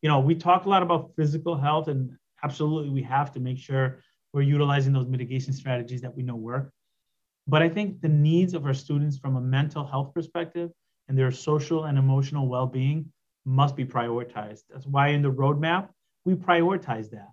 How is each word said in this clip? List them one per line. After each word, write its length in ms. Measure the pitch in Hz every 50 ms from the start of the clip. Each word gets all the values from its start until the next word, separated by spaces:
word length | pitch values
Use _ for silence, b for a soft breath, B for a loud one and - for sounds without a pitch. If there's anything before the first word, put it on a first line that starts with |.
You 80 | - 247
know, 120 | 147 135
we 140 | 131 147 165
talk 320 | 165 165 175 180 180 180
a 20 | 196
lot 140 | 196 190 180
about 300 | 170 175 160 135 - -
physical 400 | - 156 147 147 160 - 170 170
health, 320 | 143 135 147 151 156 156 156
and 220 | 143 135 131 123 - - _ _ _ _ -
absolutely 480 | 143 135 - 156 151 156 156 147 143
we 120 | 135 135 120
have 300 | - 131 139 147 139 -
to 80 | 135
make 180 | 127 127 127 127
sure 420 | - - 135 131 131 131 131 B B B B B B _ -
we're 100 | 143 143
utilizing 500 | 139 147 147 147 143 143 143 135 135 139
those 140 | 131 123
mitigation 460 | 123 131 123 127 113 131 131 - - 135
strategies 500 | - - 135 127 123 120 120 127 123 113
that 120 | 123 120
we 80 | 139 127
know 140 | 123 120
work. 360 | 113 110 113 123 139 139 135 _ _ _ _ _ _ _ _ _ _ _ _ _ _ _
But 160 | - 147 156 165
I 60 | 170
think 320 | 165 202 208 196 - -
the 80 | - 160
needs 460 | 151 151 147 151 160 170 185 175 180
of 100 | 165 139
our 100 | 143 131
students 440 | 135 - - 151 147 147 151 139 135
from 180 | - 139 131
a 40 | 127
mental 440 | 123 127 131 135 147 151 - 151 139
health 300 | 139 135 135 143 139 -
perspective 560 | 175 165 165 _ 170 170 165 _ 175 170 170 170 _ _ _ _ _ _ -
and 100 | 135 135
their 120 | 131 127
social 540 | 127 - - - 151 151 135 - 165 160 156
and 140 | 151 143 135
emotional 500 | 135 135 135 135 135 135 139 147 135 127
well-being 640 | 123 127 131 123 131 131 131 139 147 160 160 160 _ _ _ _ _ _ _
must 300 | 135 131 135 143 147 135
be 80 | - 131
prioritized. 800 | - - 123 117 120 117 120 120 120 - 107 104 104 107 - _ _
That's 160 | - 135 135
why 220 | 143 139 139 139 143
in 120 | 147 147
the 120 | 143 139 131
roadmap, 560 | 131 139 139 147 143 156 160 170 185 196 - _ _ _ _ _ _ _
we 100 | 180 185
prioritize 760 | 175 180 - 175 170 170 175 196 180 - - 117 110 110 107
that. 180 | 113 104 101 -